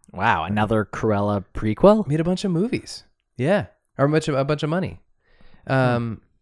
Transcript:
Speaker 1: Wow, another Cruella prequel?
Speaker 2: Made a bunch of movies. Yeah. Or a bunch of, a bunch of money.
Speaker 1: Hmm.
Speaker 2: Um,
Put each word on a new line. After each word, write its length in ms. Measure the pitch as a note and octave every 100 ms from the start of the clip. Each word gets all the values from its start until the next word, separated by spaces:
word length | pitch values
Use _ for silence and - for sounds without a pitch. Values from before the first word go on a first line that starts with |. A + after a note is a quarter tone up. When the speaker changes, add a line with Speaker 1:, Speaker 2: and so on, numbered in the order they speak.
| _
Speaker 1:
Wow, 320 | - G#2+ F#2+ D#2+
another 400 | G#2 G#2+ A2 G2+
Cruella 600 | - A2 G2+ G#2 G#2 F2+
prequel? 540 | - A2 A2 F#3+ G#3+ D3+
Speaker 2:
Made 120 | D#3
a 40 |
bunch 200 | E3 F#3
of 80 | G3+
movies. 520 | E3 A3 B3 - - - _ _ -
Yeah. 300 | C3 G3 G#2+ _ _ -
Or 80 | C#3+
a 40 |
bunch 180 | D3+ D3+
of, 80 | C3+
a 80 |
bunch 200 | C3+ D3+
of 60 | D3
money. 300 | E3+ E3+ E2+ _ _ _ _ - - -
Speaker 1:
Hmm. 60 |
Speaker 2:
Um, 480 | C3+ B2+ A#2+ A#2 A2 _ _